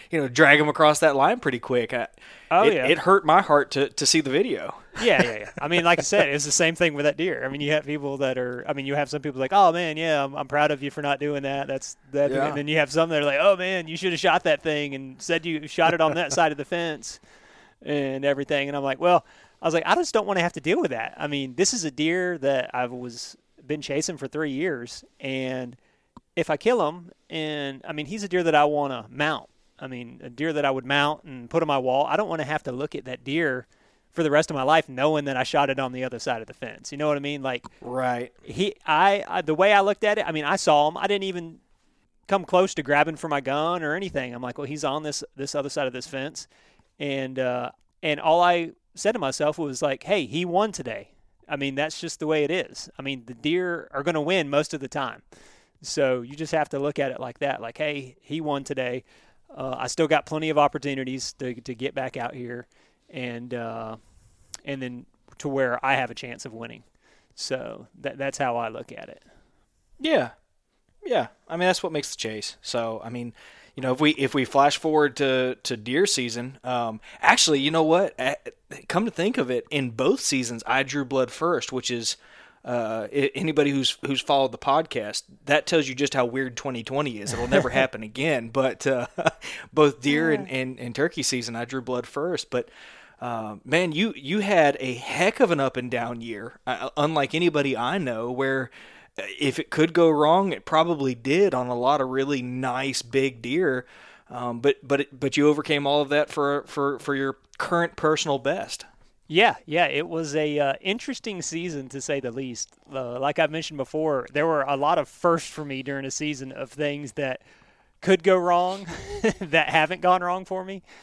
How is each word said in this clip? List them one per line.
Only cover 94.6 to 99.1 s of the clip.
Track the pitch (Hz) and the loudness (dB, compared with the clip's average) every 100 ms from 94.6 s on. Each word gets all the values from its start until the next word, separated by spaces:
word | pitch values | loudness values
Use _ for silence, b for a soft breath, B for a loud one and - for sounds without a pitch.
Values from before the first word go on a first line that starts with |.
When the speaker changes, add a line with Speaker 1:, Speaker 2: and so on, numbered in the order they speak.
| 147 139 | 4 4
Speaker 1:
a | 131 120 | -4 -6
heck | - 123 185 - | -6 0 0 4
of | 220 | 2
an | 156 | 4
up | 135 127 | 0 -2
and | 123 | -4
down | 123 120 120 | -4 -4 -8
year, | 117 104 117 - - | -10 -10 -12 -12 -6
uh, | 113 135 - | -6 -6 0
unlike | 147 156 139 | 0 2 0
anybody | 160 175 151 139 113 | 2 2 2 0 0
I | 123 190 | -2 -2
know, | 135 110 120 | -2 -4 -6
where | 127 135 135 127 B B B B | -2 0 -2 -4 B B B B